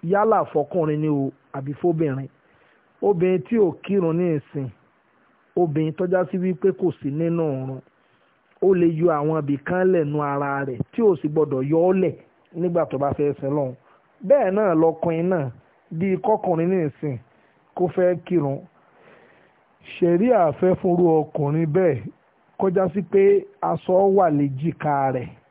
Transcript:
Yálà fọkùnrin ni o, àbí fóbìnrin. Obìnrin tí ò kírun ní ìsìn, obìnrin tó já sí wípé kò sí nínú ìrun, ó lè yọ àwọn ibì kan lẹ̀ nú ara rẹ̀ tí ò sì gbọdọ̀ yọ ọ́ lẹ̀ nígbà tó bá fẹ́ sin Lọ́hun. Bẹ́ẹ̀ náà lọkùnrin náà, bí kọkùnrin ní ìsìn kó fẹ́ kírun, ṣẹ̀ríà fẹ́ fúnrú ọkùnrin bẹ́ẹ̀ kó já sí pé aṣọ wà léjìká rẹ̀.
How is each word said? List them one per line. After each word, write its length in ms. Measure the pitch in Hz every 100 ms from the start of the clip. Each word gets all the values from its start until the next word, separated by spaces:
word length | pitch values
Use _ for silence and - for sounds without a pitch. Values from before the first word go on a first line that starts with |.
Yálà 420 | 165 196 214 208
fọkùnrin 560 | 156 156 143 185 156 151
ni 80 | 156
o, 220 | 147 135 - _
àbí 200 | 180 139
fóbìnrin. 540 | 147 180 165 156 131 135 _ _ _ _ _ _ _
Obìnrin 400 | 196 190 185 185
tí 140 | 185 233
ò 120 | 190 139
kírun 340 | - 196 170 165
ní 160 | 180 156
ìsìn, 320 | - 147 135 - _ _ _ _ _ _ _ -
obìnrin 380 | 175 147 156
tó 120 | 156 180
já 180 | 185
sí 140 | 180 190
wípé 340 | 180 180 196
kò 180 | 185 180 -
sí 100 | 139
nínú 320 | 143 165 170
ìrun, 380 | 160 135 131 131 - _ _ _ _ _ _ _
ó 60 | 180
lè 120 | 185 170
yọ 220 | 160 175
àwọn 280 | 151 151 160
ibì 180 | 143 139
kan 280 | - 180 185
lẹ̀ 180 | 180
nú 180 | 147 151
ara 420 | 147 143 143 139
rẹ̀ 140 | 139 123 -
tí 100 | -
ò 120 | 226 185
sì 120 | 156
gbọdọ̀ 340 | 151 151 135
yọ 160 | 139 160
ọ́ 200 | 180 190
lẹ̀ 140 | 175 123 - _ _
nígbà 320 | 175 175 170 151
tó 120 | 131
bá 120 | 143
fẹ́ 220 | 135 147
sin 160 | 135 139
Lọ́hun. 240 | 147 135 127 _ _ _ _
Bẹ́ẹ̀ 300 | 196 277 208
náà 240 | 196 214
lọkùnrin 540 | 160 165 156 175 160 175
náà, 220 | 185 135 - _ _ _
bí 260 | 160 196 185
kọkùnrin 540 | 190 214 214 165 170
ní 80 | 190 156
ìsìn 300 | - 151 127 - _ _ _ _ -
kó 80 | 180
fẹ́ 300 | - 180 175
kírun, 340 | - 175 143 139 - _ _ _ - - _ _ _ _ _ _ -
ṣẹ̀ríà 680 | - 175 175 233 240 165
fẹ́ 220 | - 185
fúnrú 300 | 180 190 175 180 160
ọkùnrin 460 | 151 - 143 151 165
bẹ́ẹ̀ 360 | 160 180 123 101 - _ _ _ _
kó 100 | 196
já 180 | 185 190
sí 140 | 185
pé 200 | 180 196 196 202 - _
aṣọ 340 | 165 170 - 185 196
wà 120 | 196 175
léjìká 840 | 147 143 131 160 - 151 143 135
rẹ̀. 160 | 131 117 - _